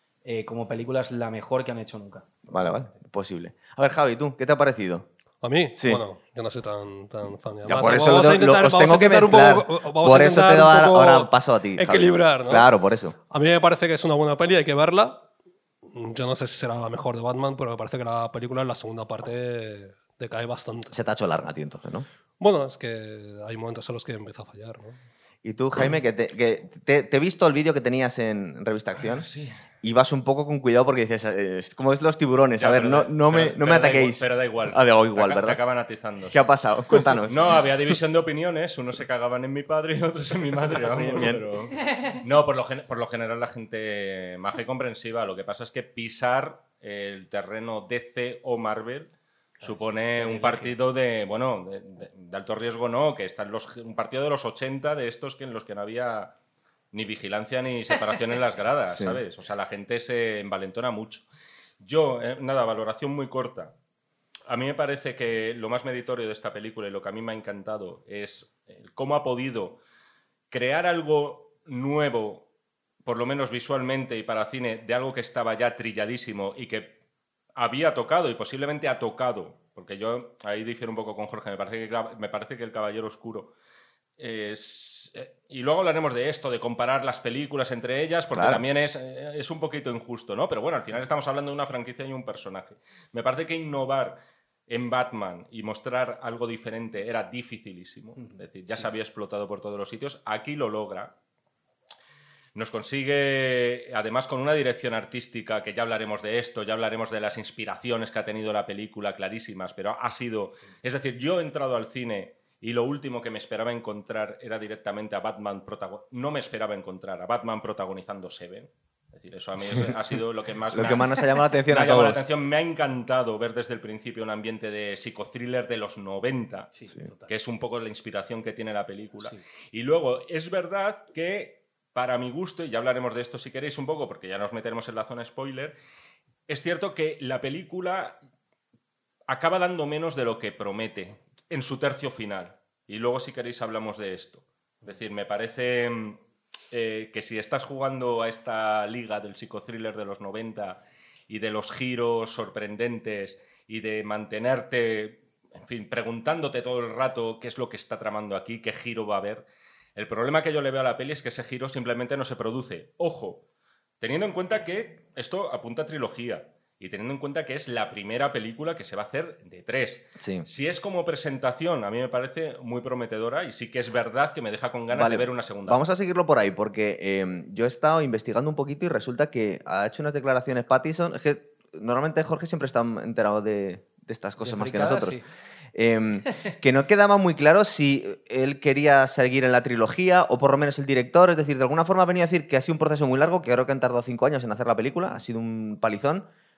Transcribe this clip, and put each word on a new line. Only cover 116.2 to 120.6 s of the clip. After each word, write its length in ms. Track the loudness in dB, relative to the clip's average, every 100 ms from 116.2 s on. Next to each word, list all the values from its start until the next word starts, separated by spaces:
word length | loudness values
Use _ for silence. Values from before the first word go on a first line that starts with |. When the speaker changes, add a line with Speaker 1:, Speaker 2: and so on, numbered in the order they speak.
| -6
Speaker 4:
me 100 | -6
esperaba 360 | -8 -6 -6 -6
encontrar 460 | -10 -14 -12 -10
a 20 | -4
Batman 340 | -4 -4 -6
protagonizando 680 | -6 -8 -8 -10 -12 -14 -14
Seven. 400 | -16 -16 -18 -20 _ _ _ _
Es 60 | -20
decir, 140 | -20 -16
eso 160 | -10
a 40 | -8
mí 60 |
Speaker 2:
Sí. 160 | -4 -2
Speaker 4:
es, 100 | -2 -4
ha 80 |
sido 280 | -6 -4 -4
lo 120 | -6
que 100 | -8
más 220 | -6